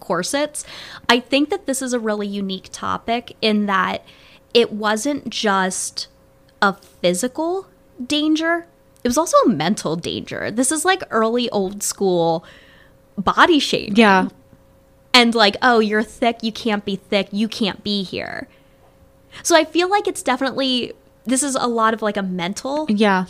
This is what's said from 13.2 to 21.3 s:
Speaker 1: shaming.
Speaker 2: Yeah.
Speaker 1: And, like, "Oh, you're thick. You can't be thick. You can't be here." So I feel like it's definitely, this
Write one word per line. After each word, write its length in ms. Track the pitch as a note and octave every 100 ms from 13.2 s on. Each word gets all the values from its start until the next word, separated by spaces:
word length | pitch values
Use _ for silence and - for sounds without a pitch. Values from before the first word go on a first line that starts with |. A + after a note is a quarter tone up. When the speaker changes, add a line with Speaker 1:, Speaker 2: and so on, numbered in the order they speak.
| F#3+ G3+ D#4+ D4+
Speaker 1:
shaming. 380 | - - - G3+
Speaker 2:
Yeah. 320 | G#3+ F#3+ F#3 - _ - _ _ _ _ _
Speaker 1:
And, 200 | B3 A#3
like, 220 | A3+ G3+ G3+
"Oh, 160 | B3+ A#3
you're 240 | G#3+ G#3+
thick. 360 | A3+ - A#3 A#3
You 100 | A3
can't 320 | - A#3 G#3
be 120 | G#3 F#3+
thick. 320 | - G#3 G3
You 180 | G3+ A3
can't 340 | - G3+ -
be 200 | G#3 G3+
here." 460 | F3+ F#2 - - B3+ _ _ _ _ _ - _ _ -
So 140 | - E4
I 80 |
feel 240 | D#4+ D#4+ F4+
like 180 | G4+ G#4
it's 160 | -
definitely, 720 | - B3+ C4+ A#3 C4+ B3+ - - _ _
this 180 | -